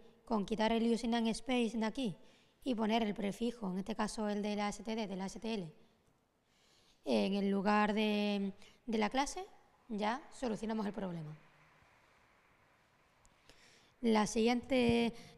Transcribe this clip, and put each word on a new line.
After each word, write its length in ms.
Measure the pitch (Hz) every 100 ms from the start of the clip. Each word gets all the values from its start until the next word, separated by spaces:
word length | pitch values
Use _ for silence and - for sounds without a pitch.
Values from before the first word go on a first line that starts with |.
| - - -
con 200 | 220 190
quitar 260 | 214 220
el 220 | 226 233
using 180 | 226 233
namespace 680 | 233 226 214 - 247 226 226
de 80 | 220
aquí 300 | 214 247 160 - - _ _
y 120 | - 226
poner 280 | 214 233
el 100 | 220
prefijo, 580 | 196 202 190 233 - 196
en 80 | 180
este 160 | 196 214
caso 340 | 214 - 208
el 120 | 208
de 140 | 208 208
la 140 | 208
S 140 | 196
T 120 | 202 226
D, 120 | 208
de 80 | 185
la 100 | 190
S 140 | -
T 140 | 226
L, 200 | 226 165 - - _ _ _ _ _ _ _ _ _ _ _ 302
en 300 | 233 202 202
el 140 | 196
lugar 440 | 196 196 208 208
de, 600 | 208 214 208 208 202 196 - - - -
de 120 | 220
la 120 | 208
clase, 360 | 262 285 370 392 - - _ -
ya 340 | 214 208 247 -
solucionamos 520 | - 247 214 220 220 208
el 60 |
problema. 420 | 208 196 170 151 156 - _ _ _ _ _ _ _ _ _ _ _ _ _ _ _ _ _ _ _ - - - - _ _
La 260 | 240 214 208
siguiente, 840 | 233 220 247 - 262 240 233 233 - -